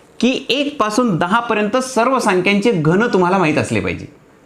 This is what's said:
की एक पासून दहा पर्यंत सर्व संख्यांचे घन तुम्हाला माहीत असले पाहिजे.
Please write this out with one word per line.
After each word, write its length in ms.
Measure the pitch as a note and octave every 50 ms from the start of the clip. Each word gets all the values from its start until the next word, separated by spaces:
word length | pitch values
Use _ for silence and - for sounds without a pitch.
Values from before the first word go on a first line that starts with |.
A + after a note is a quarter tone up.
| - _ - -
की 260 | A3+ B3 C4 - - -
एक 320 | A3+ C#4+ C#4+ C#4+ D4 -
पासून 380 | G#3+ G#3+ G#3 B3 B3+ A#3 F3+ D#3
दहा 220 | F3+ F3 G#3 A#3
पर्यंत 360 | A#3 A#3 A3 G#3 G#3 G#3 G#3+
सर्व 420 | C4 B3+ - - A3 A#3 B3+ C4+ A#3+
संख्यांचे 540 | - G#3+ F#3 F3+ F3 G3 G3+ G3+ G3+ A#3+
घन 300 | A3+ E3+ C#3+ D#3 F3 G3 A#3 A#3+
तुम्हाला 260 | G#3 F#3+ F3 F3 F#3+ G3
माहीत 200 | F3 D3+ D3+ C#3
असले 220 | A2+ - A#2 G#2
पाहिजे. 260 | F2 F2+ E2+ D#2 - - - - _ _ - _ _